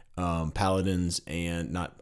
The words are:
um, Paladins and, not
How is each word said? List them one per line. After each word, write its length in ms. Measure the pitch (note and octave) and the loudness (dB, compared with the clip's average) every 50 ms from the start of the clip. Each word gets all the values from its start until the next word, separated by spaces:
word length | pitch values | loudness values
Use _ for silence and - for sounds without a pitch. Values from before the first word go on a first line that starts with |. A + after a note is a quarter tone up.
| - - - | -20 -10 -4
um, 360 | - F2+ F2 E2+ E2 D#2+ D#2 | -2 0 0 2 0 0 0
Paladins 680 | - - G#2 F#2+ F#2+ F#2+ F#2 F#2+ F#2 F2+ F2+ E2+ E2+ - - | 0 0 2 2 2 2 2 2 2 2 2 0 0 -2 -4
and, 460 | - D2+ E2+ E2+ E2+ E2+ E2+ E2+ - | -6 -4 -4 -2 -2 -2 -2 -4 -4
not 240 | D#2+ F2+ E2+ - - - | -4 -4 -4 -6 -8 -8